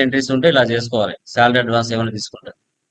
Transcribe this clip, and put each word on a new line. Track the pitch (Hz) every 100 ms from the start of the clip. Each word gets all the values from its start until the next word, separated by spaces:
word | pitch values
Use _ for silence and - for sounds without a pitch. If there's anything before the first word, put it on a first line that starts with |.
ఎంట్రీస్ | 135 131 131 135
ఉంటే | 165
ఇలా | 135 117
చేసుకోవాలి. | 117 117 117 98 85 -
శాలరీ | - 120 123
అడ్వాన్స్ | 117 117 117 113
ఏమైనా | 113 107
తీసుకుంటే | - - - - _ _ _